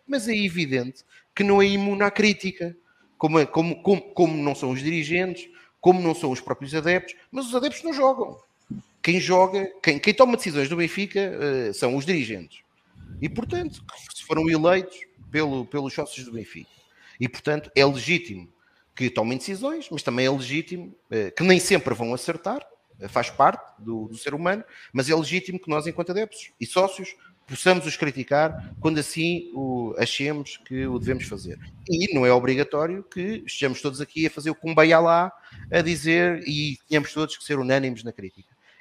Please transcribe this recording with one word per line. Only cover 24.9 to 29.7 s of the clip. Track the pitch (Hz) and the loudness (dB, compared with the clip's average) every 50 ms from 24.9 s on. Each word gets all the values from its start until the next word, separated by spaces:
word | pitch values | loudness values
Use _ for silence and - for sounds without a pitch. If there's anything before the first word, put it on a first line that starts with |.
mas | - 131 123 147 | -4 -2 2 2
é | 160 | 2
legítimo | 165 156 135 170 185 185 185 180 | 2 2 0 -2 -4 -4 -4 -10
que | 180 - 160 | -8 -4 -2
nós, | 151 151 151 | -2 -2 -2
enquanto | 170 160 175 175 - | -4 -6 -6 -6 -4
adeptos | 180 208 220 214 - - - - _ - | -4 -4 -4 -6 -8 -18 -20 -20 _ -12
e | 117 | -10
sócios, | - - 180 190 190 - - 185 - - _ _ - _ _ _ | -2 2 2 2 2 0 -6 -14 -14 -14 _ _ -20 _ _ _
possamos | - 131 - - 185 185 175 156 | -14 -12 0 4 4 4 4 2
os | 156 - | -4 -4
criticar | - 165 143 131 135 120 - 139 147 156 156 - - - - - - | -2 -2 -4 -2 -4 -4 0 2 2 2 2 -2 -6 -14 -14 -14 -2
quando | - 160 160 151 | -2 0 0 0
assim | 143 - - 160 160 170 175 165 - - - | -4 -4 -4 -2 -2 -2 -2 -4 -6 -10 -10
o, | 135 135 131 | -8 -6 -4